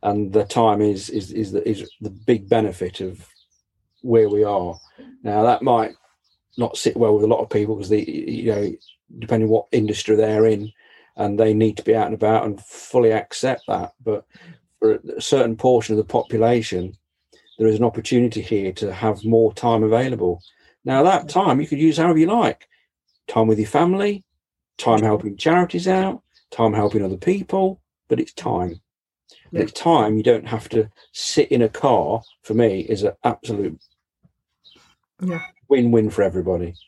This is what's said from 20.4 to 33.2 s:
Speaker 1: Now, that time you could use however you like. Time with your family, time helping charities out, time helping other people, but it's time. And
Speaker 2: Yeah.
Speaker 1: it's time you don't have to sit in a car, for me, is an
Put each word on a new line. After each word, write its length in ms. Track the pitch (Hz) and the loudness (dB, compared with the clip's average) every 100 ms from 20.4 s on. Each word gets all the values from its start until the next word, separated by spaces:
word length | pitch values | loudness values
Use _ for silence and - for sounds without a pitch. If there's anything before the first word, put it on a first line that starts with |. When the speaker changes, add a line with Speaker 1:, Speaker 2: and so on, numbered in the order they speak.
| _ _ _ _ | _ _ _ _
Speaker 1:
Now, 200 | - 135 | -2 2
that 240 | 165 190 156 | 4 2 0
time 320 | - 190 131 | 0 2 0
you 80 | 151 | 0
could 100 | 139 | 0
use 200 | 160 151 | 2 2
however 200 | 165 160 | 2 4
you 80 | 165 | 2
like. 420 | 226 190 - _ _ _ _ _ _ - | 2 0 -2 _ _ _ _ _ _ -6
Time 180 | - 110 | 0 2
with 120 | 107 | 2
your 100 | 110 | 0
family, 560 | 147 170 190 202 202 _ _ _ _ _ _ | 2 2 2 -2 -4 _ _ _ _ _ _
time 240 | - 110 | 2 2
helping 340 | 107 104 107 101 | 4 0 -2 -4
charities 500 | 160 175 180 180 180 | 2 2 2 -2 -2
out, 360 | 185 190 - _ _ _ | 0 0 -6 _ _ _
time 220 | - 113 | -2 0
helping 300 | 107 104 107 | 2 0 0
other 120 | 98 95 | -2 -4
people, 640 | - 196 185 190 190 190 _ _ _ | -2 -2 -2 -2 -2 -4 _ _ _
but 100 | - | -4
it's 140 | - | -4
time. 480 | - - 87 90 85 _ _ _ _ _ _ _ | -6 -6 -4 -4 -8 _ _ _ _ _ _ _
And 20 | |
Speaker 2:
Yeah. 80 | - | -6
Speaker 1:
it's 120 | 107 | -4
time 440 | - 170 160 107 110 | -2 2 2 2 0
you 60 | |
don't 260 | 110 113 107 | 2 2 0
have 200 | 113 - | -10 -4
to 200 | 120 107 _ _ | -2 -2 _ _
sit 380 | - - - 143 | -12 -6 -2 0
in 100 | 127 | 2
a 60 | 113 | 0
car, 540 | - 143 113 82 113 - _ | 0 2 2 0 -4 -6 _
for 120 | - | -6
me, 260 | 110 117 95 | 2 2 0
is 240 | - 107 | -4 -2
an 80 | 101 - | -2 -2